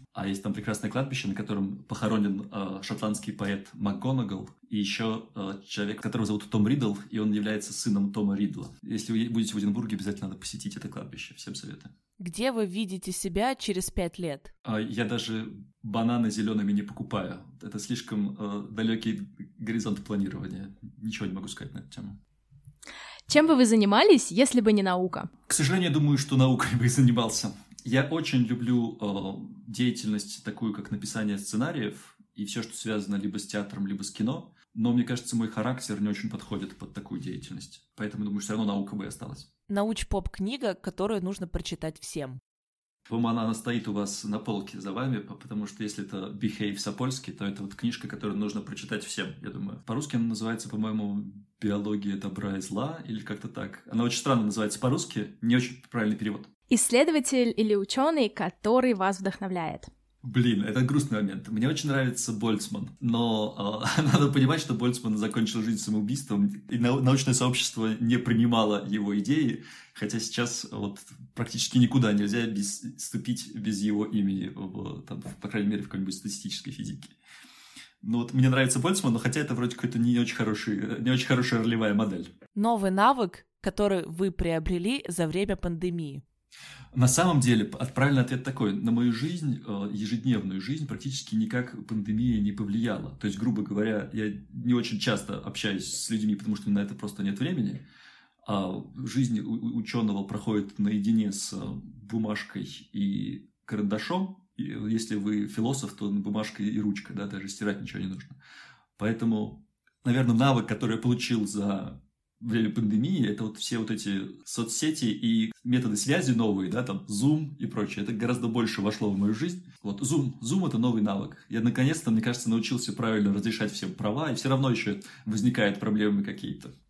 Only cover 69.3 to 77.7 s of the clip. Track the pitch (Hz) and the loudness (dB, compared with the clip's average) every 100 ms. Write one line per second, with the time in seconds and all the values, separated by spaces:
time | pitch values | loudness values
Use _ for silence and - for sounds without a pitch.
69.3 | 156 127 - - - - - 104 113 - | 4 2 0 -8 -20 -20 -8 -4 -4 -4
70.3 | - 120 - - 107 101 - - - - | -2 -2 -4 -8 -6 -6 -6 -16 -20 -14
71.3 | - 117 120 - 127 120 135 110 104 101 | -6 -4 -2 2 6 8 6 6 4 2
72.3 | 117 113 101 101 - 117 - - 110 127 | 2 0 -2 -4 -6 -10 -10 -6 -4 -4
73.3 | 113 - 110 101 98 104 104 107 107 98 | -4 -6 -6 -4 0 0 0 0 0 2
74.3 | 95 - - 95 101 98 - - - - | 0 -4 -8 -10 -8 -8 -10 -10 -10 -10
75.3 | - 101 107 101 104 - 95 92 - 101 | -10 -6 0 0 0 -4 -4 -4 -4 -8
76.3 | - 98 - - - - - - _ - | -8 -8 -8 -8 -8 -8 -8 -14 _ -20
77.3 | - - - - | -20 -20 -20 -20